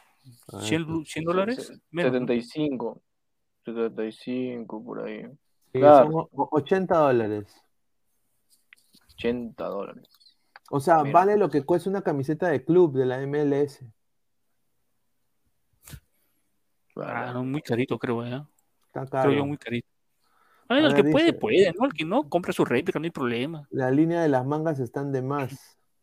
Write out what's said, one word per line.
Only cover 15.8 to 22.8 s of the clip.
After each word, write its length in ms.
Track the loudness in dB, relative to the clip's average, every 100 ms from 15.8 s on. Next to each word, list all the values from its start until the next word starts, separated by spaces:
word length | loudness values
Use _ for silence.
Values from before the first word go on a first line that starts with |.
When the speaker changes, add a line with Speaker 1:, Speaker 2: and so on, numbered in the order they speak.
| -20 -20 _ _ _ _ _ _ _ _ _
Speaker 3:
Claro. 180 | -12 -8
Speaker 2:
Ah, 200 | -8 -8
no, 100 | -8
muy 180 | -6 -6
carito, 360 | -4 -2 -2 -4
creo, 260 | -4 -6 -6
¿eh? 160 | -10 -12 _ _ _ _
Speaker 1:
Está 200 | -12 -6 0
Speaker 2:
Creo 100 | 2
yo 60 | 2
Speaker 1:
caro. 80 | -2
Speaker 2:
muy 100 | -6
carito. 300 | -6 -8 -8 _ _ _ _ _ _ _ -2
A 60 |
ver, 100 | 2
Speaker 1:
A 20 | 4
Speaker 2:
el 60 |
Speaker 1:
ver, 100 | 4
Speaker 2:
que 60 | 4
puede, 140 | 4 2
Speaker 1:
dice 120 | 0
Speaker 2:
puede, 340 | 2 4 4 2
¿no? 80 | -4
El 60 |
que 120 | -4
no, 240 | -2 -2 0
compra 240 | -2 -2
su 120 | -2
réplica, 340 | 0 0